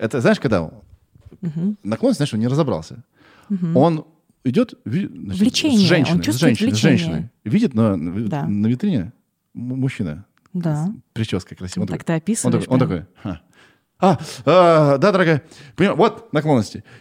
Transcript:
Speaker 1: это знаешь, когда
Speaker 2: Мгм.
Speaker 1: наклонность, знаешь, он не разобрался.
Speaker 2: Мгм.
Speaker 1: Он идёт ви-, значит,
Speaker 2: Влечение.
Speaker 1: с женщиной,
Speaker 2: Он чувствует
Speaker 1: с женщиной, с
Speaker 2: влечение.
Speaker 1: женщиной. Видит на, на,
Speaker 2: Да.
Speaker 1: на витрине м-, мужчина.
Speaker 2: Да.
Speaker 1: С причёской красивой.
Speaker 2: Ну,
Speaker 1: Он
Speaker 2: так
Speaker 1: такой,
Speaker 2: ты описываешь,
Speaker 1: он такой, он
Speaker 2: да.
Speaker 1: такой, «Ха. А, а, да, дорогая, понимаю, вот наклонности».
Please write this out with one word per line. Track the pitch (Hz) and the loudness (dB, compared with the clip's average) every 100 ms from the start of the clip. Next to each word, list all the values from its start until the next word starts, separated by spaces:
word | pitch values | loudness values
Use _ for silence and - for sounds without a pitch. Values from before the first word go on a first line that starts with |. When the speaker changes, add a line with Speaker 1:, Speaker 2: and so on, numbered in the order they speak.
Speaker 1:
это | 110 135 | -4 0
знаешь, | 147 220 | 0 0
когда | 123 98 80 - _ - _ _ - - | 0 -2 -2 -12 _ -20 _ _ -20 -12
Speaker 2:
Мгм. | 175 156 185 208 | -8 -4 -4 -4
Speaker 1:
наклонность, | 98 113 262 220 | -6 -2 0 0
знаешь, | 147 | -2
он | 107 | -2
не | 120 | 0
разобрался. | 139 143 87 80 120 - _ _ _ _ | 0 0 -2 -6 -18 -20 _ _ _ _
Speaker 2:
Мгм. | 196 175 165 | -4 0 4
Speaker 1:
Он | 160 156 - _ _ _ | 4 2 -6 _ _ _
идёт | 131 147 247 - - | -2 -2 -2 -6 -6
ви-, | 151 202 | -6 -6
значит, | - - 185 | -10 -10 -2
Speaker 2:
Влечение. | 220 - 311 226 | 0 0 2 4
Speaker 1:
с | |
женщиной, | 180 170 127 175 | 4 4 2 0
Speaker 2:
Он | |
чувствует | - 127 160 113 | 0 0 2 2
Speaker 1:
с | |
женщиной, | 226 110 | 0 2
с | |
Speaker 2:
влечение. | 160 135 | 2 2
Speaker 1:
женщиной. | 165 165 - _ | 0 -6 -8 _
Видит | 110 190 226 113 | -2 0 0 2
на, | 113 92 | 0 0
на, | 85 95 117 | -4 -6 -4
Speaker 2:
Да. | 151 151 | -4 -4
Speaker 1:
на | 101 110 | -2 0
витрине | 127 208 143 87 - _ _ _ - | 0 -2 -2 -4 -12 _ _ _ -14
м-, | 123 131 | -10 -4
мужчина. | 135 - 87 76 - _ _ | -4 -4 -8 -8 -16 _ _
Speaker 2:
Да. | 180 165 151 170 | -6 -4 -4 -4
Speaker 1:
С | 226 _ | -8 _
причёской | - 110 98 - - | -8 -4 -4 -8 -14
красивой. | 90 180 175 | -10 -6 -6
Speaker 2:
Ну, | |
Speaker 1:
Он | 156 | -6
Speaker 2:
так | |
Speaker 1:
такой, | - 160 | -4 -4
Speaker 2:
ты | |
описываешь, | 180 226 - 165 | -2 -2 0 -2
Speaker 1:
он | |
такой, | 147 | 0
он | 127 | 0
Speaker 2:
да. | - | 0
Speaker 1:
такой, | 90 - _ | -2 -8 _
«Ха. | 101 85 _ _ _ _ _ _ | -12 -12 _ _ _ _ _ _
А, | 190 156 - - 139 | 2 2 -4 -6 2
а, | 180 175 165 147 139 | 6 6 6 4 4
да, | 185 | 2
дорогая, | 190 165 151 - - - - | 2 2 0 -2 -20 -20 0
понимаю, | 202 - | 0 4
вот | 220 - - | 2 0 -4
наклонности». | 147 151 131 101 - - - | -2 2 0 0 -8 -18 -20